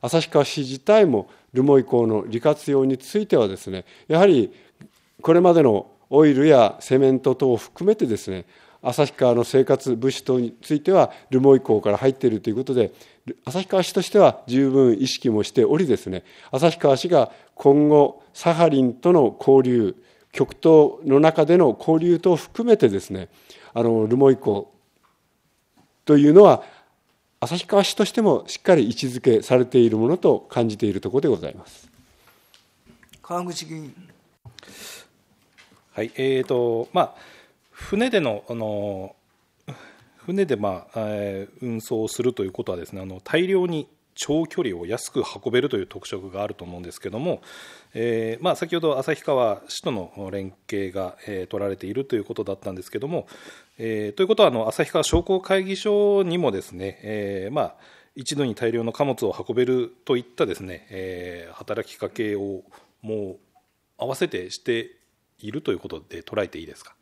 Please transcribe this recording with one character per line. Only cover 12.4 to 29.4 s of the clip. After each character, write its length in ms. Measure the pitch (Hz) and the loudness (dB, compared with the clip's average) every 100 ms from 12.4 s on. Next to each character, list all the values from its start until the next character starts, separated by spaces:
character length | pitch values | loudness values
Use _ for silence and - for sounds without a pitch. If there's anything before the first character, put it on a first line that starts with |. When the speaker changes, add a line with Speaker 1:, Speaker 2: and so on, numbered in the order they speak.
Speaker 1:
と 80 | 113 | -4
い 40 | |
う 20 | 107 | -6
こ 80 | |
と 120 | 131 127 | -4 -2
で、 160 | 104 - - _ - - - | -2 -4 -20 _ -18 -14 -8
旭 220 | 156 185 | -8 -2
川 140 | 190 | -2
市 100 | 175 | -2
と 120 | - | -4
し 60 | 175 | 0
て 100 | 208 | 4
は 240 | 165 - - | 4 4 -4
十 220 | 127 139 | 0 2
分 240 | 135 127 113 | 4 4 2
意 100 | 131 | 0
識 220 | - 131 | -2 -2
も 140 | 107 | -2
し 80 | 101 | 0
て 140 | - 110 | 0 2
お 100 | 156 | 2
り 100 | 175 | 0
で 100 | 107 | -2
す 120 | - | -4
ね、 120 | 92 - _ - | -12 -12 _ -8
旭 260 | 131 165 156 | 0 0 2
川 180 | 147 135 | 2 2
市 140 | 180 | 2
が 220 | 165 117 - _ _ | 2 0 -4 _ _
今 340 | 143 143 151 | 4 6 6
後 340 | 147 143 - _ | 6 4 0 _
サ 200 | - 170 | -6 -2
ハ 160 | 160 170 | 2 2
リ 120 | 143 | 4
ン 120 | 127 | 0
と 200 | 117 175 | 0 2
の 220 | 175 120 - | 4 4 0
交 240 | - 135 | 4 6
流、 320 | 127 123 101 - _ _ _ | 6 2 0 -4 _ _ _
極 180 | - 135 | -4 -4
東 500 | - 165 160 151 - 151 | 0 6 6 6 2 2
の 100 | 139 | 4
中 280 | 160 160 151 | 4 2 2
で 100 | 180 | 4
の 180 | 156 104 | 4 0
交 220 | - 160 | 0 0
流 200 | 175 170 | 2 2
等 140 | 185 | 2
を 20 | 165 | 0
含 340 | - - 240 | -2 -6 2
め 80 | 220 | 4
て 120 | 127 | 4
で 100 | 98 | 0
す 100 | - | -6
ね、 200 | 95 90 _ _ - - | -12 -12 _ _ -20 -12
あ 80 | 117 | -2
の、 240 | 117 113 110 | 0 0 0
留 100 | 123 | 4
萌 200 | 139 131 | 4 4
港 360 | - 101 - _ _ _ _ _ _ _ _ _ _ _ _ _ - | 0 -4 -6 _ _ _ _ _ _ _ _ _ _ _ _ _ 2
と 140 | 147 | 4
い 100 | 147 | 8
う 40 | |
の 100 | 175 | 10
は、 180 | 202 131 - _ _ _ _ _ _ _ | 10 8 0 _ _ _ _ _ _ _
旭 280 | 120 175 - | -8 -8 -2
川 160 | 202 | 0
市 100 | 196 | 0
と 100 | - | -2
し 80 | 208 | -2
て 120 | - | 0
も 220 | 214 131 - | 0 0 -2
し 100 | - | -8
っ 40 | |
か 120 | - | 2
り 140 | 165 110 | 2 2
位 20 | |
置 160 | 117 135 | -2 -6
づ 140 | 123 | -2
け 220 | - 113 | 2 2